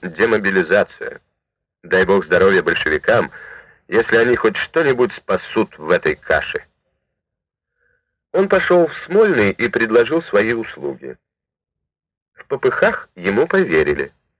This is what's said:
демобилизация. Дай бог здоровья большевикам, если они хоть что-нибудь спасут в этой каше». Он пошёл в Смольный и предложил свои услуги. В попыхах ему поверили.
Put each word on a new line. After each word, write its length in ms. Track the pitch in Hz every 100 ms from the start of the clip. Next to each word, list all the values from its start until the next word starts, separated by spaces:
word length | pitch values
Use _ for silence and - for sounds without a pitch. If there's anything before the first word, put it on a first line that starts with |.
демобилизация. 1160 | 92 82 113 110 98 95 82 98 - - - - _ _ _ _ _ _
Дай 220 | 85 92
бог 220 | 92 98 82
здоровья 360 | 90 95 95
большевикам, 720 | 82 80 80 76 - 117 87 - - - - _ -
если 280 | 104 113 113
они 200 | 117 120
хоть 200 | 113 -
что-нибудь 560 | - 165 147 123 120
спасут 640 | - - 95 - - - -
в 120 | 78
этой 240 | 87 78
каше». 500 | 76 - 78 - 76 - _ _ _ _ _ _ _ _ _ _ _ _ _ _ _ _
Он 160 | 175 196
пошёл 380 | 190 - 180 160
в 100 | -
Смольный 460 | - 190 214 135 101
и 180 | - 113
предложил 540 | 113 113 117 117 165
свои 320 | - 104 113
услуги. 640 | 117 - - 71 65 65 64 _ _ _ _ _ _ _ _ _ _ _
В 140 | - -
попыхах 640 | 131 131 - 208 - -
ему 320 | - 90 104 165
поверили. 640 | 196 175 78 73 71 69 _ _